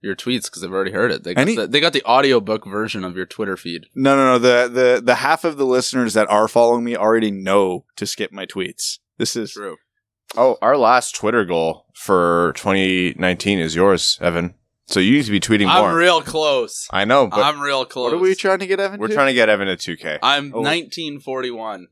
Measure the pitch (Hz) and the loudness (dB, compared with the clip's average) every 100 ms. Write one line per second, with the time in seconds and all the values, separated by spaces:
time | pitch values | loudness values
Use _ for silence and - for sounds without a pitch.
0 | - 95 - 123 - - 90 95 95 98 | -8 -8 -4 -4 -6 -12 -8 -4 -4 -2
1 | 117 78 - 92 147 226 104 143 165 147 | -2 -2 -4 -2 0 0 0 0 0 -2
2 | - 127 139 123 101 107 98 101 110 107 | 2 4 4 2 0 -6 -6 -8 -6 -6
3 | 92 90 92 - 104 92 87 82 - - | -8 -8 -10 -8 -6 -6 -8 -12 -12 -2
4 | 135 139 131 127 123 120 123 123 127 123 | 2 4 4 4 6 4 2 2 4 4
5 | 120 120 135 160 165 147 135 127 120 131 | 2 0 2 0 -2 -2 0 2 0 -2
6 | 120 104 107 104 110 - 117 120 120 117 | 0 0 2 2 2 4 4 2 -2 -2
7 | 107 113 110 98 95 98 95 90 _ - | 2 2 0 -4 0 2 2 -2 _ -12
8 | 101 - 104 98 92 101 90 - - - | -10 -8 -10 -8 -12 -8 -8 -8 -10 -10
9 | _ _ 110 120 107 - 101 80 _ _ | _ _ -6 -6 -8 -10 -14 -16 _ _
10 | _ _ _ - 127 117 110 143 113 123 | _ _ _ 0 2 2 2 2 4 2
11 | - - 107 120 92 85 80 80 _ - | 0 -4 -2 0 0 0 -2 -4 _ -18
12 | - 95 87 85 87 - 104 95 95 92 | 0 2 4 2 0 -2 -2 0 2 0
13 | 90 - 92 90 101 98 82 80 98 90 | -2 -2 -2 -2 -2 -2 -2 2 2 4
14 | - - 87 85 87 - _ _ _ 101 | 0 0 -2 -2 -6 -10 _ _ _ 0
15 | 95 143 120 101 - 110 101 175 196 165 | 2 2 2 -2 2 2 4 2 2 2
16 | 175 165 143 156 151 135 113 - - 95 | 2 2 0 -2 0 0 -2 -8 -6 -4
17 | 104 135 117 98 135 147 143 139 123 131 | 2 4 4 2 0 0 -4 -4 -4 -4
18 | 123 160 185 190 196 190 190 190 196 202 | -2 0 0 0 0 -2 0 -2 -2 -4
19 | 214 208 139 123 110 104 98 90 - 82 | -4 0 2 2 2 2 0 -6 -8 -10
20 | 82 76 123 143 143 117 135 165 147 - | -8 -4 0 -2 -4 -4 -2 -4 -6 -12
21 | 156 143 143 131 127 117 110 101 87 | -12 -12 -10 -8 -8 -8 -12 -12 -16